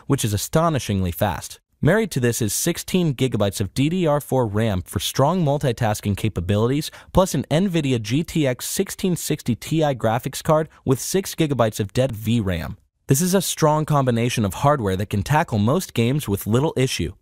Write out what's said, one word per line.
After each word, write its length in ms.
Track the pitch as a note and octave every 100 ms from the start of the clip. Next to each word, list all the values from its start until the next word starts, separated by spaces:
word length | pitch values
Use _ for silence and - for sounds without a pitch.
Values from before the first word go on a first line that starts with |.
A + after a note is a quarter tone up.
| -
which 180 | C3+
is 80 | A2
astonishingly 800 | G2+ - D#3+ E3+ C#3+ - G2 F2+
fast. 480 | - G#2 D2+ - - _ _
Married 280 | C3+ G#3 G#3+
to 100 | C#3
this 220 | A#2+ -
is 100 | G#2
sixteen 600 | - E3+ E3+ - F#3 E3
gigabytes 440 | A#2+ C3 A#2 G2+ -
of 140 | G2
D 160 | - C#3+
D 180 | F#3 D#3+
R 140 | D3
four 260 | - C3 A#2
ram 360 | G2+ A2+ F2+
for 180 | - F#2+
strong 420 | - - C#3 F#3
multitasking 720 | D3 C#3+ C#3+ A2+ A2+ G#2+ G#2
capabilities, 760 | G2 A2 - F2 G#2 A#2+ C#3+ - - -
plus 180 | F3 F#3
an 140 | D3 -
NVIDIA 520 | D#3 G3 E3 C#3+ A#2+
G 200 | G#2 C3+
T 240 | E3+ E3+ C3+
X 200 | B2+ -
sixteen 500 | - G3 - F#3+ E3+
sixty 380 | - D#3 -
Ti 400 | A2 - D#3+ D3
graphics 500 | B2 A2+ A#2 C#3 -
card 240 | - D#3 D#3+ -
with 160 | - C3
six 340 | - F#3+ F#3+
gigabytes 460 | - D#3+ B2+ A2+ -
of 140 | G#2
dead 180 | - C3
V 260 | G#2+ A2 A#2
ram. 380 | G2 E2+ D2 - _ _ -
This 160 | C3+
is 100 | F3+
a 80 | G3
strong 460 | - - D#3 D#3 D3+
combination 580 | D3 B2+ A#2 A#2+ -
of 80 | G2+
hardware 420 | - C#3+ D3 G2 F#2+
that 120 | G#2
can 140 | G#2
tackle 360 | - D3+ E3 G#2+
most 360 | G#2+ C3+ -
games 340 | - A#2 D3 A2
with 180 | G2 G#2
little 280 | A#2 D3+ -
issue. 380 | C3 - D2+ -